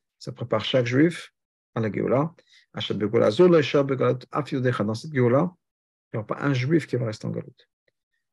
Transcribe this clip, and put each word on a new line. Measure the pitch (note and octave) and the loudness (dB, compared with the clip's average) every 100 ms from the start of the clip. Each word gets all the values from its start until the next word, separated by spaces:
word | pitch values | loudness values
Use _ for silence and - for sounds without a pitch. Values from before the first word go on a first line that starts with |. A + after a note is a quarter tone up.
| _ _ | _ _
ça | - | -16
prépare | - B2 A2 | -12 -4 -4
chaque | - C3 A#2+ | 0 0 2
juif | B2+ E3 E3 - _ _ _ _ | 2 2 0 -12 _ _ _ _
à | A#2+ | -6
la | A2 | -4
Geoula. | F#2+ G2 B2 D#3+ - _ _ _ | -4 0 0 0 -6 _ _ _
Asher | - - | -12 -6
Begoula | G#2+ G#2 A#2 A2 | -4 0 2 2
Zo | A2 F3+ | 6 6
Lo | E3+ | 6
Yishar | C3+ D3 | 4 0
Begolat | C#3 C3 B2+ B2+ - | 0 0 0 0 -4
Af | C#3+ C#3 | -8 -6
Yodecha. | C#3 B2+ A#2+ | -2 -2 0
Dans | G#2 | -2
cette | A2 D#3+ | -4 -4
Geoula, | C#3 A#2+ C3 F3+ - _ _ _ _ _ | 0 4 4 2 -4 _ _ _ _ _
Il | A#2+ | -10
n'y | |
aura | G#2 | -8
pas | - | -4
un | C#3 | -2
juif | C3 B2+ E3 - | -2 0 0 0
qui | A#2+ | -4
va | A#2 | -4
rester | G#2+ A#2 | -6 -8
en | |
galoute. | A2 - - _ _ _ _ _ _ _ | -8 -10 -20 _ _ _ _ _ _ _